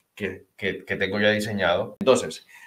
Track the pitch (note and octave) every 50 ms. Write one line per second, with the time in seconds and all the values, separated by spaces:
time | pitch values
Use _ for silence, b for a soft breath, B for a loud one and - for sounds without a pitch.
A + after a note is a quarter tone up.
0 | _ _ _ - G#2 F#2 F#2 - - _ _ - G#2 F#2+ F2+ - - - G2 -
1 | G2 F#2+ G2 G#2 G#2 G#2+ G#2+ G#2 - A2+ G#2 G2+ F#2+ E2+ F2 F#2+ G#2 - - -
2 | G2+ C3 B2 A#2+ - D#2+ - - B B B B B